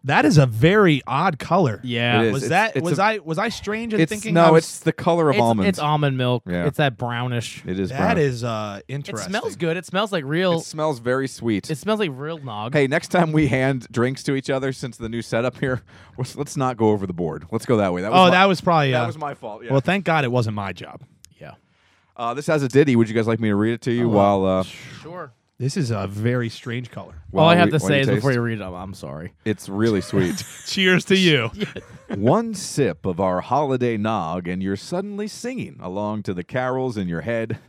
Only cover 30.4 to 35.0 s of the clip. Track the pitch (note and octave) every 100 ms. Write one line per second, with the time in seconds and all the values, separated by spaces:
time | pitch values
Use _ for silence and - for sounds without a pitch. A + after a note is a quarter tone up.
30.4 | - - - - F#3 F3+ - F#3+ F3+ C#3+
31.4 | A2+ G3+ B2 - - - - G2+ A2 G3
32.4 | A#3 G3 - - A#2 D#2+ G2 F2 F#2+ F2+
33.4 | - C3+ D3 B2+ A#2+ A2 G#2+ A2 D#2+ F2+
34.4 | F2 F#2 F#2+ G2 - F3+